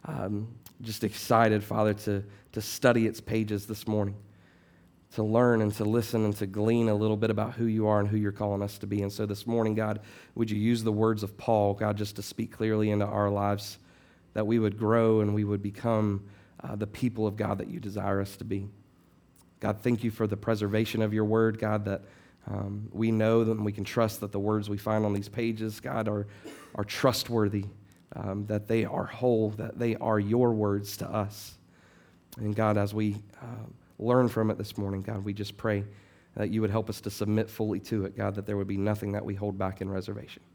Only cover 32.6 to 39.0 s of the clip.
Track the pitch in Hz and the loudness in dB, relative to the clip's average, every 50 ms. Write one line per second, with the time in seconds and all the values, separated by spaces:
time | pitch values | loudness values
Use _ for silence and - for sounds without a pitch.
32.6 | 110 107 104 104 101 101 107 110 107 104 101 104 104 - - - 120 117 120 110 | 2 2 2 2 0 0 -2 -2 -2 -2 -2 -4 -10 -16 -20 -18 -16 -14 -12 -12
33.6 | 110 - - - _ _ _ - 104 117 123 127 127 113 - 113 110 107 - - | -14 -14 -18 -20 _ _ _ -4 2 4 6 6 6 4 4 2 2 2 2 -2
34.6 | 104 - - - 101 98 98 98 95 107 107 101 98 104 98 101 101 - - - | -4 -8 -4 -4 -4 -4 -4 -4 -6 -6 -6 -6 -6 -6 -6 -6 -8 -8 -8 -4
35.6 | - 113 107 101 101 104 - - - - - - _ _ _ - 104 90 101 110 | -2 0 0 0 -2 -6 -12 -20 -20 -20 -20 -20 _ _ _ -4 -4 0 0 0
36.6 | 110 101 101 113 101 - 104 - - 104 101 - 107 104 107 110 107 - - - | 0 2 2 0 -2 -2 -8 -8 -8 -10 -6 -4 0 2 2 2 0 -2 -4 -4
37.6 | 110 107 98 98 - - 117 107 95 95 - - 104 101 98 104 98 - 104 101 | -2 -2 -2 -4 -4 -2 -2 -2 -2 -4 -4 -4 -4 -2 -2 -4 -4 -4 -2 -2
38.6 | 98 98 98 98 98 104 107 104 | -2 -2 -2 0 0 0 0 0